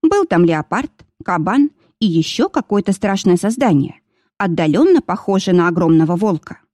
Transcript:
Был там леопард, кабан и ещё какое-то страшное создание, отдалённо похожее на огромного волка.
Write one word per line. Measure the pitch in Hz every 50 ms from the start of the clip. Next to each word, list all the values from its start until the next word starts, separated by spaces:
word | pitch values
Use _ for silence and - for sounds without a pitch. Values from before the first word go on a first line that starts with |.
| -
Был | 320 381 403 392
там | 339 - 170 175
леопард, | 165 165 156 151 _ - 214 269 - _ _ - _ _ _ -
кабан | - 185 170 156 175 208 269 285 294 _ _ _ _ _ _
и | -
ещё | 214 165 165 160 - - - 233 392
какое-то | _ 302 220 _ 202 202 202 - 202
страшное | - - 208 196 196 - 202 175
создание, | 175 - 202 233 247 254 233 170 143 139 - - _ _ _ _ _ _ _ _ _
отдалённо | 208 190 170 160 170 156 151 185 294 381 370 311 -
похожее | - 180 - - - 196 190 - - 185
на | 180 170 175
огромного | 170 170 185 165 165 160 160 156 175
волка. | 170 202 214 190 156 _ - - - _ _